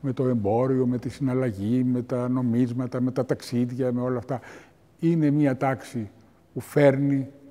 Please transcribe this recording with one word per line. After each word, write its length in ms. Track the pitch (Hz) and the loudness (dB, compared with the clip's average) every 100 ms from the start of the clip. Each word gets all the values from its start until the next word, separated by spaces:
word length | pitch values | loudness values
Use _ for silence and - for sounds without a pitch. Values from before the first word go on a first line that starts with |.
με 120 | 135 | -6
το 160 | 123 127 | -2 0
εμπόριο, 580 | 120 101 113 131 131 123 | 2 2 2 2 2 0
με 120 | 123 | -2
τη 100 | 120 | -6
συναλλαγή, 760 | - 135 127 127 98 101 127 | -4 -2 0 -2 -2 0 2
με 180 | 127 123 | 2 0
τα 260 | 120 127 123 | -2 -4 -2
νομίσματα, 720 | 127 123 117 127 120 123 127 | 0 0 2 0 -2 -4 -2
με 100 | 127 | -2
τα 140 | 127 | -2
ταξίδια, 680 | 123 131 - 123 123 123 127 | -2 -4 -4 -2 -2 -2 -2
με 80 | 123 | -2
όλα 180 | 123 127 | -2 -4
αυτά, 220 | - 127 - - - _ _ _ | -6 -8 -10 -20 -20 _ _ _
είναι 320 | 165 170 151 | 0 2 4
μια 260 | 147 147 127 | 4 2 2
τάξη 540 | 135 135 - 120 104 - - _ _ | -2 -2 -6 -8 -8 -12 -20 _ _
που 60 | 123 | -12
φέρνει 680 | - 151 143 135 139 139 131 - - | -2 6 6 6 2 0 -4 -12 -20